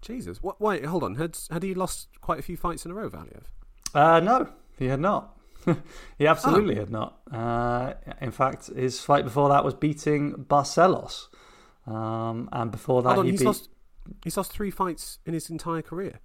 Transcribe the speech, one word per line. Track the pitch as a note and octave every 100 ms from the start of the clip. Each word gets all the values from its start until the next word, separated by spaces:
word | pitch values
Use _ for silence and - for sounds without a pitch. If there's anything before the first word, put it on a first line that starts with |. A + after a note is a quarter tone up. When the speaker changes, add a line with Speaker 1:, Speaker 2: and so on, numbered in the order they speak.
Speaker 1:
Jesus. | - B3 C3 F#2
What? | F3 -
Wait, | G#3+ F#3 C#3
hold | F3+
on. | A2+ G#2+
Had, | E3 - -
had | E3
he | F#3+
lost | F#3 F3+ - - -
quite | - E3
a |
few | C#3+ F3
fights | F3 D#3+ E3+
in |
a |
row, | F#3 G#3+
Valiev? | - - - - - - - -
Speaker 2:
Uh, | C#3+ D#3 E3
no, | F3 B3+ - - - -
he | C3
had | C3+
not. | F3 G3 - - _ - -
<laughs> | D#3+ - - - -
He | D3
absolutely | D#3+ - - G#3 G#2
Speaker 1:
Oh. |
Speaker 2:
had | G2+
not. | A2 - - -
Uh, | A2+ A#2 A#2 A#2+ A#2+ B2+ - - -
in | B2+
fact, | - C3 C3 -
his | - B2+ B2
fight | - C#3+
before | C#3+ A#2+ C#3+
that | C#3+
was | C#3+
beating | - D3+ D3 - D3 C#3+ - C3
Barcelos. | C#3+ C#3 - F3+ C3+ - - - - - - _ _ -
Um, | A2 A2 A2+ A2+ A2+ -
and | - A#2
before | G#2+ - B2+
that, | B2
Speaker 1:
Hold | B2+
on, | F#3
Speaker 2:
he |
Speaker 1:
he's | F#3+
Speaker 2:
beat | -
Speaker 1:
lost, | G3+ - - - - - -
he's | E3+ F3+
lost | F#3
three | - G#3
fights | - F#3 D3+ - - -
in |
his | E3 -
entire | D#3+ E3+ E3
career. | D#3 E3 F#3+ -